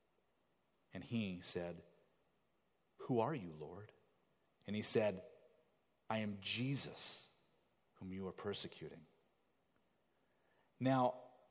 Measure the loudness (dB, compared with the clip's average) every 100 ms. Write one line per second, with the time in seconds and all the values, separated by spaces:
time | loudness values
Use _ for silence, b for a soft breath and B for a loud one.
0 | _ _ _ _ _ _ _ _ _ -12
1 | -4 0 0 -2 -4 -4 -4 -6 -14 -20
2 | _ _ _ _ _ _ _ _ _ _
3 | 0 2 4 0 -4 -8 -10 -10 -14 -20
4 | _ _ _ _ _ _ -4 -2 4 4
5 | 4 2 -6 -18 -20 -20 _ _ _ _
6 | _ 0 0 -2 -2 0 2 0 -2 -6
7 | -6 -8 -12 -20 _ _ _ _ _ -12
8 | -8 -4 -4 -2 -2 -2 -4 -8 -10 -12
9 | -18 _ _ _ _ _ _ _ _ _
10 | _ _ _ _ _ _ _ _ 6 8
11 | 6 4 -8 -20 -20